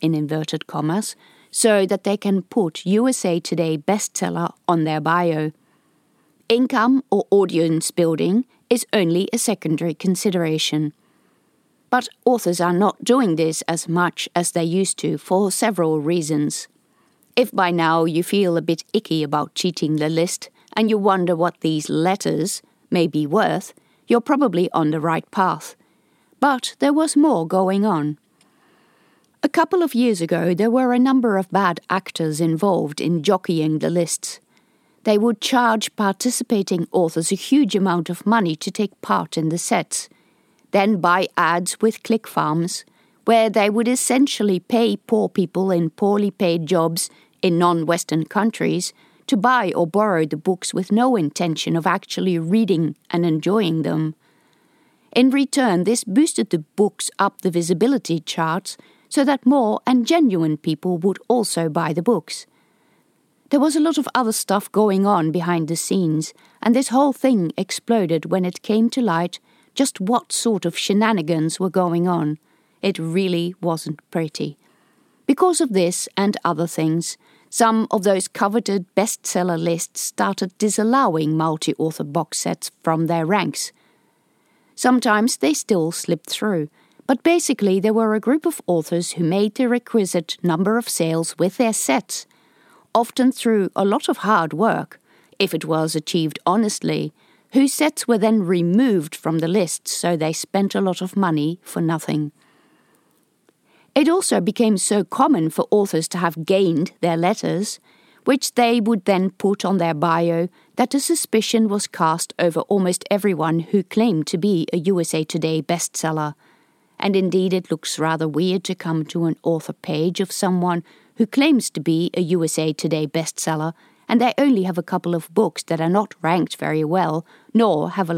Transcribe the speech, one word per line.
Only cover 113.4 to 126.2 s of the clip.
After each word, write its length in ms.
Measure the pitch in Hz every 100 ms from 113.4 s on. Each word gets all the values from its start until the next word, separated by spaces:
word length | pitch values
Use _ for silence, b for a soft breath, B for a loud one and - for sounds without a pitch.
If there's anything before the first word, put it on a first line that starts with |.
| 160 165
who 220 | 160 202
claimed 440 | 180 - 233 160 151
to 100 | 185
be 280 | 202 180 -
a 60 | 180
U 220 | 160 180
S 120 | 165
A 100 | 160
Today 380 | 156 170 160 160
bestseller. 760 | - 170 - - 160 156 151 b b b b b b -
And 180 | 202 190
indeed, 360 | 185 185 185
it 180 | 180 -
looks 280 | 160 - -
rather 300 | 160 160 160
weird 340 | 147 185 185
to 100 | -
come 300 | - 170 160 156
to 200 | 175 165
an 100 | 151
author 300 | 165 165 -
page 480 | - - 151 170 175
of 120 | 190
someone 500 | - 190 180 180 170 b b b -
who 100 | 226
claims 420 | - 294 262 -
to 100 | -
be 300 | 156 160 170
a 60 | -
U 240 | 165 180
S 140 | 160 -
A 140 | 160
Today 340 | 151 175 156 151
bestseller, 680 | 165 160 - - 156 156 b b b -
and 120 | 226
they 120 | 240 -
only 240 | 285 220
have 160 | 185 175
a 120 | 165
couple 220 | 185 175
of 180 | 170 -
books 280 | 165 190 -
that 160 | - 160
are 80 | 165
not 260 | 196 208 -